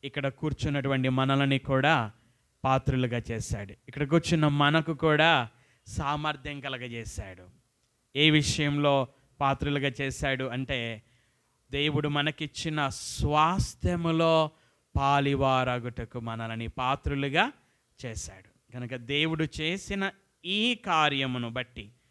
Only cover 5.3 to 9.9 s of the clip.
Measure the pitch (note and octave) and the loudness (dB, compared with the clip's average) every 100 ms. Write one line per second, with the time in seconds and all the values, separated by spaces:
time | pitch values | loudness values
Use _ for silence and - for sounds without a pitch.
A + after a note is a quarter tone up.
5.3 | D#3 A2+ _ _ _ - - C#3+ D3 D3+ | 4 2 _ _ _ -10 -6 -2 -2 -2
6.3 | C#3+ D3 C#3+ C#3 C3 B2 A#2 A2 - G2+ | -4 -8 -10 -8 -8 -8 -10 -10 -12 -12
7.3 | F2+ F2+ _ _ _ _ _ _ C#3 D#3 | -16 -20 _ _ _ _ _ _ 2 4
8.3 | D3+ C#3+ - D3 C#3+ C#3+ C#3 B2+ _ _ | 4 2 0 0 2 2 2 0 _ _
9.3 | _ C#3 C#3 C#3+ C#3+ C#3 | _ -2 0 -2 -2 -4